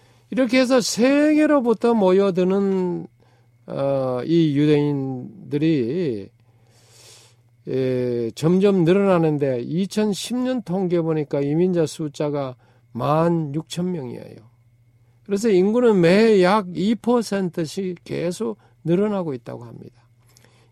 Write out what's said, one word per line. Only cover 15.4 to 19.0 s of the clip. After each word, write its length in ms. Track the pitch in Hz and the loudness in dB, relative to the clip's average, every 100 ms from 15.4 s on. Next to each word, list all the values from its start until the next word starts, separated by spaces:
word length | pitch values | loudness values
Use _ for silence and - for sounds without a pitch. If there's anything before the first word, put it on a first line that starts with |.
| 233 | 2
인구는 520 | 180 196 240 240 196 | 4 4 4 4 4
매 400 | 165 196 226 202 | 6 6 6 4
약 280 | 180 214 180 | 4 2 -2
이 220 | 160 196 233 | -4 -2 -2
퍼센트씩 1080 | 226 240 - 196 185 175 151 196 185 170 | 0 0 0 -4 -4 -4 -6 -6 -8 -8
계속 540 | - 139 170 175 226 208 _ _ | -10 -6 -6 -6 -8 -10 _ _
늘어나고 520 | 160 175 | -2 0